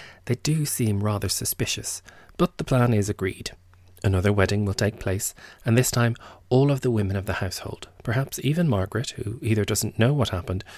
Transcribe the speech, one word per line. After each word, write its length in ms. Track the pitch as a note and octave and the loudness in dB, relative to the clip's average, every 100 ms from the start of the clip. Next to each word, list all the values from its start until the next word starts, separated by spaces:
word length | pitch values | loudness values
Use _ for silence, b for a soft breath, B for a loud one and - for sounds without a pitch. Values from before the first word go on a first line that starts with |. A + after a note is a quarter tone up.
| B B - | B B -4
they 100 | A#2+ | -2
do 300 | D3 D#3 D3 | 0 0 0
seem 380 | - A2 G2+ | 0 0 2
rather 260 | G#2 G#2 G2+ | 0 -2 -2
suspicious, 760 | - A#2 - B2 - - - B B B - | -2 -4 -4 -4 -4 -6 -10 B B B -2
but 200 | F3 - | -2 -2
the 60 | |
plan 300 | - C3 A#2+ | 0 2 4
is 160 | G#2+ G2+ | 2 0
agreed. 420 | - F#2 - - - _ - - - | -2 -4 -4 -12 -14 _ -20 -20 -2
Another 280 | G2 F#2 G2+ | 2 4 4
wedding 320 | G2+ F#2+ G2+ G2+ | 4 2 2 0
will 100 | G2 | 0
take 240 | G#2 - | -2 -2
place, 340 | G2 F#2+ - - B B A#2+ | -4 -4 -4 -10 B B 2
and 100 | A2+ | 2
this 140 | B2+ | 2
time 260 | B2 A#2 A#2 B B - | 2 0 0 B B 2
all 200 | B2+ C#3+ | 4 4
of 120 | C3+ | 2
the 100 | B2+ | 0
women 240 | A2 G2 G2 | 0 0 -2
of 100 | G2 | -2
the 80 | |
household, 540 | F2+ F#2 - - - - - | -4 -4 -6 -10 -12 -14 -10
perhaps 360 | - A#2 C3+ - | -2 -2 -2 -2
even 240 | C3+ D#3+ E3 | -2 2 2
Margaret, 420 | G2+ F#2+ A2 - | 2 0 -2 -4
who 280 | - G2+ A#2 | -6 -8 -4
either 240 | G#2+ G#2+ G2+ | 0 2 2
doesn't 320 | G#2 - - | 0 -2 2
know 160 | A#2 | 2
what 160 | D3 A2 | 2 0
happened 340 | F#2 - F#2 - | -2 -4 -6 -6